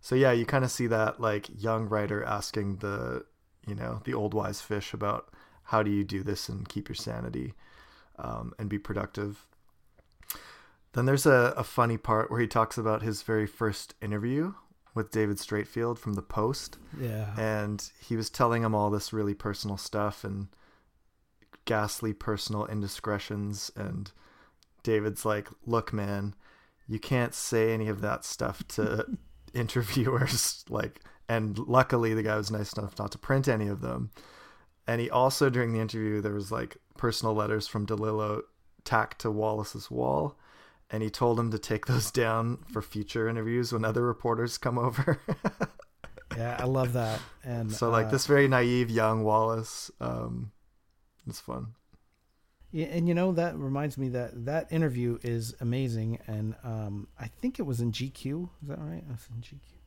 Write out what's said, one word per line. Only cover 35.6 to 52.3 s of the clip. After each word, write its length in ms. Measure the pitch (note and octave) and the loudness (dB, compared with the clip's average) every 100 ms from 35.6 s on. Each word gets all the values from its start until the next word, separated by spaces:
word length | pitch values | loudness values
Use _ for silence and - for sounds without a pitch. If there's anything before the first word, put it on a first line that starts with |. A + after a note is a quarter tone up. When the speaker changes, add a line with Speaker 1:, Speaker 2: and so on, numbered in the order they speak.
| A#2 | 2
Speaker 1:
the 60 | A2+ | 0
interview, 400 | A2 A2+ G#2+ G#2+ | -2 -2 0 0
there 140 | G#2 | 0
was, 180 | G#2 G2 | -2 -4
like, 260 | A#2 A#2+ - _ - | -4 -6 -10 _ -2
personal 360 | A#2+ A2 A2+ | 0 0 0
letters 340 | G#2+ G#2+ G#2+ - | 0 0 0 -2
from 180 | A2 G#2 | -4 -2
DeLillo 540 | G#2+ G#2+ G#2+ G#2+ G#2+ - _ _ _ | -2 0 0 -2 -4 -6 _ _ _
tacked 360 | - A2+ G#2+ - | 2 2 2 -2
to 100 | A2+ | -2
Wallace's 580 | G#2+ G#2+ G#2+ G#2 - - | 0 0 0 -4 -8 -8
wall. 480 | B2 B2 C#3 D3 - - - - _ _ | -2 2 2 0 -4 -20 -20 -20 _ _
And 120 | A2 | -4
he 80 | A2 | -4
told 300 | - A#2+ A2+ | 2 2 4
him 100 | A#2 | 2
to 60 | G#2+ | -2
take 280 | - G#2+ - | -2 -4 2
those 260 | B2 G2+ | 0 2
down 460 | - A#2 A2+ A#2 A#2+ - | 2 2 2 0 -2 -6
for 120 | A2 | -8
future 480 | G#2 G#2+ G#2 A#2 A2 | -6 -6 -4 0 0
interviews 420 | A2+ A2 A#2+ A#2 | 0 0 0 0
when 140 | A#2 A2 | 0 0
other 160 | A2 A#2+ | 2 2
reporters 520 | A#2 A#2+ A2+ A#2 - | 0 0 0 0 -2
come 200 | C3 A#2+ | -2 0
over. 420 | A#2+ A#2 C3+ C#3+ | 0 0 0 0
<laughs> 60 | - - - - - - - _ - - - A2+ | -2 -2 -2 -2 -8 -8 -20 _ -18 -18 -10 -4
Speaker 2:
Yeah, 220 | A#2 B2 | -4 -2
I 40 | B2+ | 0
love 280 | C3 B2+ | 2 2
that. 260 | B2 A2+ G#2+ - - | 0 0 -2 -6 -14
And, 280 | C3 A#2+ A2 | -8 -4 -4
Speaker 1:
So, 180 | A2 A#2 | 0 4
like, 160 | A2+ A2 | 4 4
Speaker 2:
uh, 20 | |
Speaker 1:
this 160 | C3 - | 2 6
very 220 | C#3+ C#3 | 8 8
naive 420 | C3 B2 B2 A#2+ | 6 6 4 4
young 340 | A2+ A2 A2 | 4 4 4
Wallace, 680 | G#2+ G#2+ A2 A2+ A2+ - - - | 4 4 4 0 -4 -10 -12 -6
um, 500 | A#2+ - A#1 A#1+ A2 _ _ _ _ _ _ _ - | -4 -4 -4 -6 -8 _ _ _ _ _ _ _ -12
it's 120 | - | -12
fun. 340 | - B1 A2+ A#2 _ _ _ _ _ | -8 -8 -8 -14 _ _ _ _ _